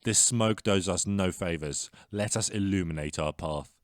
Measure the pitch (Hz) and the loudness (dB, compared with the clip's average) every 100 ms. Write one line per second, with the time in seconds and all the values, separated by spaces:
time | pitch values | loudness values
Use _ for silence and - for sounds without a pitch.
0 | - 107 - 120 110 110 - 98 90 90 | 0 4 4 4 2 2 2 2 2 -2
1 | - 101 92 85 90 85 73 71 - - | 0 2 0 0 -2 -2 -4 -6 -8 -14
2 | - 104 104 110 107 107 101 98 87 80 | -10 -4 -2 -2 -2 -2 0 2 0 -2
3 | 76 - 78 76 82 76 69 _ | -6 -2 -4 -2 -4 -6 -8 _